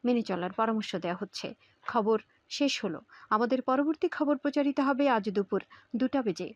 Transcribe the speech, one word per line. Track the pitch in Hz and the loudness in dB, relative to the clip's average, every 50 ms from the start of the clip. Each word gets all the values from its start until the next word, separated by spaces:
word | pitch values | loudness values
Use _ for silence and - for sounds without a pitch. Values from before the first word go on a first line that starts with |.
মেনে | - 240 247 240 | 2 2 2 2
চলার | 226 - 190 175 175 180 | 2 0 -2 -2 -2 -4
পরামর্শ | 190 - 220 226 220 220 208 - - | -2 0 0 0 0 -2 -2 -4 -6
দেওয়া | 180 170 175 180 180 | -4 -2 -4 -4 -4
হচ্ছে। | 202 - - - - - - _ _ _ _ _ _ | -6 -10 -8 -10 -10 -10 -12 _ _ _ _ _ _
খবর | - - 240 208 214 226 214 - _ _ _ _ _ | -2 0 0 2 4 2 2 0 _ _ _ _ _
শেষ | - - 285 277 - - | -2 0 0 0 0 -2
হলো। | - 185 156 - - _ - - - _ | -4 -6 -6 -6 -12 _ -20 -20 -4 _
আমাদের | 214 214 240 233 262 254 | 2 2 2 2 0 0
পরবর্তী | 254 - 262 269 285 311 320 - - 339 | 2 2 2 2 2 0 0 0 -2 -4
খবর | - - 311 269 294 | 0 0 2 2 2
প্রচারিত | 269 - 285 277 294 285 285 269 - | 0 0 -2 0 2 0 0 0 0
হবে | 269 269 277 247 285 277 | 0 0 2 2 4 4
আজ | 247 220 196 220 | 4 2 0 0
দুপুর | 185 208 196 _ - 190 - _ - - - _ - | -2 -2 -2 _ -2 -4 -4 _ -20 -20 -16 _ -2
দুটা | 226 254 254 - 277 | -2 -2 0 0 0
বেজে | 240 220 165 - 180 - 214 | 0 0 -2 -4 -6 -10 -10